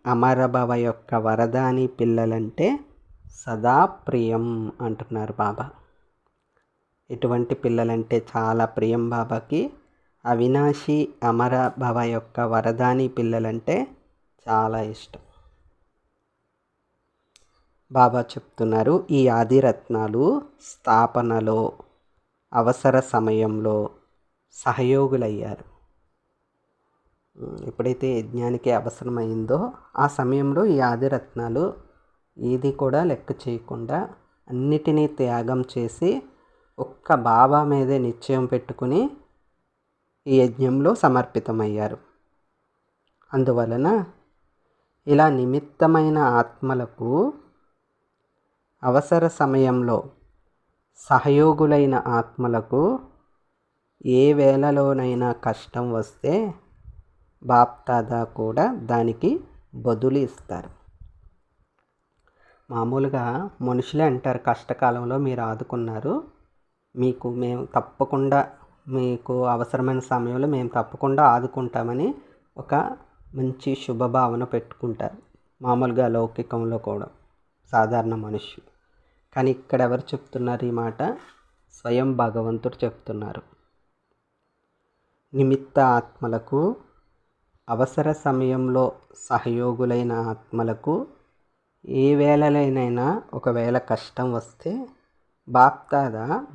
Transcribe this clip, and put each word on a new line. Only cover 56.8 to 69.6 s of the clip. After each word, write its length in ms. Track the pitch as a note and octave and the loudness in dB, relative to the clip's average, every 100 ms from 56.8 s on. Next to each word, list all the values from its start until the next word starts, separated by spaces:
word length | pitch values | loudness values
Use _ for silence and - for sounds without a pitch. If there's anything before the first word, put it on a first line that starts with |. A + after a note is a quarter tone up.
| - - _ _ _ _ | -20 -20 _ _ _ _
బాప్దాదా 800 | A#2+ B2 A#2+ - - A#2+ A2+ A#2+ | 2 4 4 2 -2 -2 -2 -4
కూడా 500 | A2+ - A2 A2 G3+ | -6 -6 -4 0 0
దానికి 720 | B3 A#2 A#2+ A#2 A2+ F3+ D#4 - - _ C3 | -2 -2 0 0 0 -2 -2 -6 -20 _ -6
బదులు 420 | A#2+ A2 C3 C#3 | -2 0 2 0
ఇస్తారు. 520 | C3 - - F2+ - - - _ - - - _ _ _ _ _ _ _ _ _ _ _ _ _ _ | -2 -6 -12 -12 -12 -20 -20 _ -20 -20 -20 _ _ _ _ _ _ _ _ _ _ _ _ _ _
మామూలుగా 800 | A#2 A#2 C3 C3+ C3+ A#2+ C3 G3 - | -4 -2 0 0 -2 -4 -6 -8 -6
మనుషులే 420 | B2 B2 B2+ D3 | -4 -2 -2 0
అంటారు, 360 | D#3 B2+ C3+ B2 - | 0 0 -2 -4 -2
"కష్టకాలంలో 680 | A#2 - - C3 A#2+ A#2+ C3+ | -4 -4 0 0 0 -4 -4
మీరు 240 | C#3 B2 | -4 -4
ఆదుకున్నారు, 800 | A2+ A2+ A#2+ B2 A2+ A2 C3+ B3+ - _ _ _ _ _ _ B2+ | -6 -6 -8 -6 -6 -6 -4 -6 -8 _ _ _ _ _ _ -4
మీకు 380 | B2 B2+ B2+ | -2 -2 -6
మేము 320 | B2 B2 B2 C3 B2 | -6 -4 -6 -2 -4
తప్పకుండా, 720 | - - C3+ C#3 C3+ C#3 - - - _ - | -4 -4 -2 0 2 2 0 -6 -20 _ -8
మీకు 580 | C3 B2+ A#2+ - B2+ B2 | -4 -2 -4 -4 -2 0
అవసరమైన 540 | A#2+ | -2